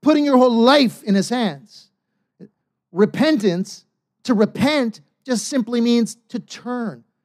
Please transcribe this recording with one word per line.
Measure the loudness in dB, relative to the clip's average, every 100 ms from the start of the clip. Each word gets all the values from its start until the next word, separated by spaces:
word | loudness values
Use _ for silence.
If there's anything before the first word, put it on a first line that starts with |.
putting | 0 2
your | 2 4
whole | 4
life | 4 4 4 2 -2
in | -4
his | -2 -2
hands. | -4 -4 -6 -16 -20 _ _ _ _ _ _ -20 _ _ _ _
Repentance, | 0 0 2 0 2 0 -2 -6 -12 _ _ _ _
to | -2
repent, | 0 0 0 0 0 -2 -6 _ _
just | -6 -6 -4
simply | -4 -2 -2
means | 0 0 0 -6 _
to | -14
turn. | -12 -16 -10 -8 -8 -12 _ _